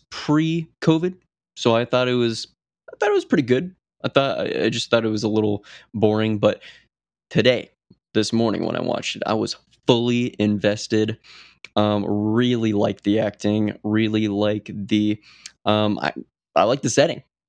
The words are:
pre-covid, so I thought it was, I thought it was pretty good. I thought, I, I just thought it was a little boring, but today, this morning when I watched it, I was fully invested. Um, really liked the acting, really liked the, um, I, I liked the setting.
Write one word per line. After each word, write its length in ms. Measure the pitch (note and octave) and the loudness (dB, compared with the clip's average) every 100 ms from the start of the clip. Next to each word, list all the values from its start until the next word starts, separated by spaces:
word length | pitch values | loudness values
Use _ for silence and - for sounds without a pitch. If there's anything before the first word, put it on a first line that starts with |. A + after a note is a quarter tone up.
| _ | _
pre-covid, 1040 | - - D3+ D#3+ E3 D#3+ _ - D#3+ F3+ F#3 _ _ _ - | -10 0 0 2 -2 -4 _ 2 2 0 -6 _ _ _ -2
so 200 | A#2 A2+ | 2 2
I 80 | |
thought 240 | A#2+ B2+ B2+ | 2 0 0
it 60 | |
was, 320 | B2 A#2+ A2+ - _ _ _ - | 0 0 -2 -12 _ _ _ -20
I 40 | - | -4
thought 140 | G#4 | 0
it 40 | |
was 120 | G4+ - | 0 2
pretty 160 | F3+ | 0
good. 320 | A#2 B2+ F3+ - _ _ | 2 0 0 -14 _ _
I 60 | C3 | -2
thought, 320 | C#3 C3+ - | 0 0 -2
I, 240 | - - | -4 0
I 40 | G#2 | -2
just 200 | A#2 - | -2 0
thought 140 | A#2 | 0
it 40 | A2+ | 0
was 120 | G#2+ | -2
a 40 | G#2+ | 0
little 360 | G#2+ G#2+ G#2 - - - | 0 0 -2 -8 -20 -12
boring, 460 | G#3 G#2+ G#2+ A2 G#2+ | 0 2 4 0 2
but 240 | G#2 - - - _ _ _ _ _ | 2 0 -10 -20 _ _ _ _ _
today, 420 | - A#2 A#2+ - _ _ _ _ | 2 2 2 -4 _ _ _ _
this 180 | A2 G#2+ | -2 0
morning 320 | A2+ A2+ G2 | 0 0 0
when 120 | E2 E2 | -2 -4
I 40 | |
watched 360 | E2 - - - | -4 -4 -6 -6
it, 60 | - | -4
I 80 | |
was 220 | A2 G#2 - _ _ - | -2 -2 -8 _ _ 0
fully 480 | A#2+ A#2+ A#2+ B2 - | 2 2 -2 -4 -2
invested. 800 | G#2+ G#2 G#2 G#2 - A2 G#2+ A#2 - - - _ - G#2 | -2 0 -2 -4 -2 -2 -2 -6 -16 -20 -20 _ -8 -2
Um, 280 | G#2+ G#2 F2+ | 0 0 -2
really 640 | G#2 G#2+ A2 B2 A#2+ A2+ | -2 0 0 0 0 0
liked 320 | G2+ G#2+ G2+ | 0 -2 -2
the 140 | G2+ G#2+ | 0 0
acting, 600 | G#2+ - G#2 G#2+ G#2 - | -2 -4 -2 0 -2 -4
really 440 | G#2+ G#2+ A2 G#2+ G#2+ | -2 0 0 0 -2
liked 420 | G2+ G#2 G#2+ - G2+ G2 | 0 0 -2 -8 -12 -2
the, 320 | G#2+ G#2 G#2 - - - _ - | 0 0 -2 -10 -20 -20 _ -2
um, 320 | G#2+ G#2+ G2+ | 0 0 -2
I, 140 | D2+ - - _ _ | -4 -6 -16 _ _
I 80 | - | 2
liked 180 | G2+ C#3 | 2 0
the 60 | C#3 | 0
setting. 320 | - D#3+ - _ _ | 2 2 -2 _ _